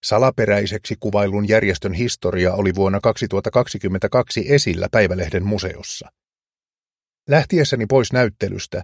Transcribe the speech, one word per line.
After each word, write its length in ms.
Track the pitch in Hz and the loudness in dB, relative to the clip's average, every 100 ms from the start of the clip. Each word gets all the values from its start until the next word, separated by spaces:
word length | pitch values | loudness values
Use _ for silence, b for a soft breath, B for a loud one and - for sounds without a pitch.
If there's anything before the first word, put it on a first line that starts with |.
Salaperäiseksi 920 | - 107 131 127 107 101 101 104 - 110 | 0 4 4 2 2 2 0 -6 -8 -6
kuvailun 480 | 110 101 101 101 104 | -2 0 0 0 2
järjestön 440 | 110 104 90 101 | 2 2 -2 -4
historia 600 | 90 120 - 87 92 90 | -4 -4 -2 -4 0 0
oli 220 | 95 98 | 2 -2
vuonna 260 | 92 95 98 | 2 0 2
kaksituhatta 500 | 117 107 107 98 107 | 0 -2 -2 -2 0
kaksikymmentäkaksi 1040 | - 123 101 98 92 101 123 120 - 98 | 0 0 -4 -4 -2 0 0 0 -4 2
esillä 340 | 143 110 87 - | 2 2 -4 0
Päivälehden 540 | 117 98 90 80 95 98 | 2 2 0 -2 -2 -2
museossa. 640 | 104 92 87 - - - _ _ _ _ _ _ _ _ _ _ _ - | -4 -4 -10 -14 -14 -16 _ _ _ _ _ _ _ _ _ _ _ 2
Lähtiessäni 580 | 147 - 175 143 123 110 | 2 4 0 2 0 2
pois 260 | 131 113 | 2 4
näyttelystä 680 | 127 120 - 98 95 - - | 2 0 0 -6 -6 -8 -10